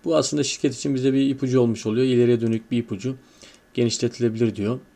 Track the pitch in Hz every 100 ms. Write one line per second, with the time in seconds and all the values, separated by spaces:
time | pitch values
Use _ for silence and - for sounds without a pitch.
0 | 170 156 135 147 135 - 151 117 147 135
1 | 135 135 135 135 131 127 120 110 110 110
2 | 131 123 120 120 113 113 110 120 117 98
3 | 120 131 _ _ - - _ - 120 -
4 | 120 - 120 110 117 95 101 131 -